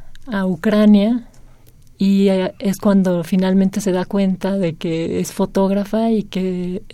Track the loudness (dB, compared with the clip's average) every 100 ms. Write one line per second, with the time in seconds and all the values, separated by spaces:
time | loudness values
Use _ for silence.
0 | -16 -16 -8 -4 -2 -2 0 4 6 6
1 | 4 0 -6 -18 -20 -20 -20 -20 -20 -2
2 | 0 4 4 2 -2 -4 -4 0 2 4
3 | 4 0 0 0 2 2 2 0 -2 -2
4 | -2 0 0 -2 -4 -2 -4 -4 -4 -4
5 | -4 -4 -4 -4 -2 0 0 0 -2 -2
6 | 0 0 -2 -6 -4 -4 -6 -6 -8